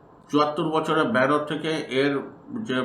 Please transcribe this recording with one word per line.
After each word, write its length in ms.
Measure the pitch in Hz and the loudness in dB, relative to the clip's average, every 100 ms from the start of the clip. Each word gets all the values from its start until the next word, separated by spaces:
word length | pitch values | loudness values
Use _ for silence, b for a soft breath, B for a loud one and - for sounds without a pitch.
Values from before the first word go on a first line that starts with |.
| - - - | -20 -20 -2
চুয়াত্তর 360 | 143 147 151 160 | 2 2 0 0
বছরের 320 | 156 151 156 143 | 0 0 2 2
ব্যারো 240 | 120 135 147 147 | 2 2 2 0
থেকে 220 | 151 160 160 - 127 | -4 -2 -4 -2 0
এর 100 | 143 139 - - - 117 110 | 2 0 -6 -14 -12 -10 -4
যে 100 | 127 | -2